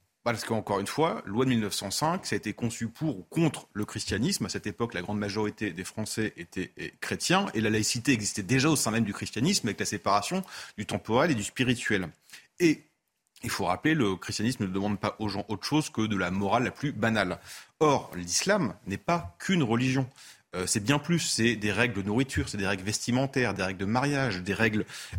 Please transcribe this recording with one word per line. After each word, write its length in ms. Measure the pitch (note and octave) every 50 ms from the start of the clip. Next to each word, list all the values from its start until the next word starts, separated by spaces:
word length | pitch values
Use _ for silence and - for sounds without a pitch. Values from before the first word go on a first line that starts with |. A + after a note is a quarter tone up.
| _ _ _ _ _
parce 200 | A#2 A#2 A2 -
qu'encore 360 | - A#2 A2 G2+ - G#2 G2
une 60 | G2
fois, 360 | - - - D3+ E3 G#3+ - -
loi 200 | - G2 A2+ C3
de 60 | C3
mille 100 | B2+ A#2
neuf 140 | G#2+ G2+ -
cent 160 | - G#2+ G2
cinq, 360 | F2 - D3 D#3 E3+ G3 -
ça 80 | - A2
a 40 | G#2
été 140 | - G#2+ G2+
conçu 360 | - - A#2 A2+ - A#2 A2+
pour 300 | - - D3+ D#3+ B2 F#2
ou 40 | F2+
contre 460 | - - D#3+ E3+ D#3 - - - _ _
le 120 | G2+ G#2
christianisme. 600 | - - A2 - - G#2+ G2 A#2 F3+ G3+ - A2+
À 20 | F#2
cette 180 | - G2+ -
époque, 280 | G#2+ G2 - A#2+ A2+ -
la 80 | F2 F2+
grande 160 | - G#2 G#2
majorité 540 | G#2 G#2 F#2+ G#2+ G#2+ G#2 G2+ - A2 G2+ E2
des 120 | E2+ F#2
Français 480 | - - - A2 - - - A2 G2+ -
étaient, 360 | - E2+ - - F#2+ F2+ - -
eh, 180 | - E2+ - - _
chrétiens, 460 | - - G#2 F2+ - - E3+ F#3+ G3+ - -
et 60 | A2+
la 100 | A2 A2
laïcité 420 | G#2+ G#2+ G#2+ - - B2 A#2 - C3+
existait 300 | A2 G#2 G2 - - G2+
déjà 280 | F2+ B2 C3+ B2+ D#3+
au 60 | D#3
sein 140 | - - A#2
même 140 | G#2+ A2+ A2+
du 80 | G2 G2
christianisme 560 | - G#2+ - - G#2+ A#2+ E3+ G3+ - - A2+
avec 100 | G2 -
la 80 | G2+
séparation 560 | - - G2 - G#2 G2 G#2 G#2 - E3+ F#3+ F3+ - - - - - -
du 100 | - G#2
temporel 440 | - A2+ G2+ - - G#2+ A#2+ D3+ F3+
et 40 | C#3+
du 100 | A2 G#2
spirituel. 640 | - - - B2+ A#2+ B2+ A#2+ - - A2 G2 F#2 D#2+ - _ _ _ - - - _ _ _
Et 240 | F3+ E3 D3 - - _ _ _ _ _ _ _ _ _ _ - -
il 60 | A#2
faut 160 | - - G2
rappeler, 280 | F2 F2+ F#2+ - D3+ D#3+
le 220 | E3 A#2+ G2+ F#2+
christianisme 480 | F2 - - G#2 - G#2 A#2 C3+ - G#2+
ne 60 | F#2+
demande 280 | F#2 G2 G2 G#2 G#2 G2
pas 160 | - G#2+ - -
aux 80 | G#2+ G#2
gens 160 | F#2+ G2+ G2+ -
autre 160 | A2 G2 -
chose 260 | - C#3+ D#3 D3+ -
que 120 | - - A2
de 140 | A2 G#2+
la 140 | F#2+ F#2 F2
morale 340 | F2+ G2 G2+ G2 G2+ A#2+ B2
la 60 | G2+ -
plus 200 | - - A2 G2
banale. 460 | G#2+ G#2 A2+ A2 G#2+ G2 F2+ F2 - - - - - - - _ _
Or, 320 | D#3+ D3+ C#3 A#2+ - - -
l'islam 580 | F2+ F2+ F2 E2+ - - F#3 G3+ G#3 E3 G#2+ E2 - -
n'est 100 | - G2
pas 400 | F#2 - - F3 E3+ - - - _
qu'une 240 | - - F#3+ F3 C#3+
religion. 460 | G#2+ A2+ A#2 B2+ C3 B2+ C#3 C3 A#2+ - - - - - - _ _ -
Euh, 120 | F2+ F#2
c'est 140 | F2+ - A2
bien 200 | G2+ G#2+ C#3+ D3
plus, 180 | D3 - E3+ E3
c'est 380 | - - - - A2 A#2+ A#2
des 160 | G#2+ G2+ G#2+ G2
règles 220 | G#2 A#2+ B2 G2+
de 80 | G2 F#2+
nourriture, 460 | G2+ G#2 A#2+ C3+ C3+ - - F2+ -
c'est 80 | -
des 100 | G#2 F#2+
règles 180 | F#2+ G2+ G2 F#2
vestimentaires, 720 | G2+ G#2+ - - - A#2 B2+ C3+ C3+ - C#3 B2 A2+ F#2
des 100 | F2 F#2+
règles 160 | F#2 F#2+ F2+
de 40 | G2
mariage, 540 | G2 A2 B2 C3 C#3+ C#3+ C#3 C3+ B2 G2 F2+
des 140 | F2+ G2 G2
règles, 320 | - A2+ A2+ G#2+ G#2+ F#2+ - - - - - -